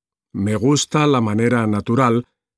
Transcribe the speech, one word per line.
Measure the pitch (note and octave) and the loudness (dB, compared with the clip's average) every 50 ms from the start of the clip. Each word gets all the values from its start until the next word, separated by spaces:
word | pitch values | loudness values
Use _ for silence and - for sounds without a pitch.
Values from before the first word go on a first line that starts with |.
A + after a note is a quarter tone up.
| _ _ _ _ _ _ | _ _ _ _ _ _
Me | - - G2 G#2 G#2+ | -8 -6 -4 -4 -2
gusta | G#2 G#2 C#3 D3 C#3 - - - D#3 D3 | 0 0 0 0 0 -2 -2 -2 0 2
la | D3 C#3 B2 | 2 2 2
manera | A#2 G#2+ G#2 G#2+ A#2 A#2+ B2 A#2+ A2+ | 0 0 0 0 0 0 0 0 0
natural | G#2+ G#2 G2+ G2 - A#2 C3 C3 A#2+ A#2 A#2+ A#2+ - _ _ _ _ _ | 0 -2 -2 -2 -2 0 2 2 2 2 0 -2 -6 _ _ _ _ _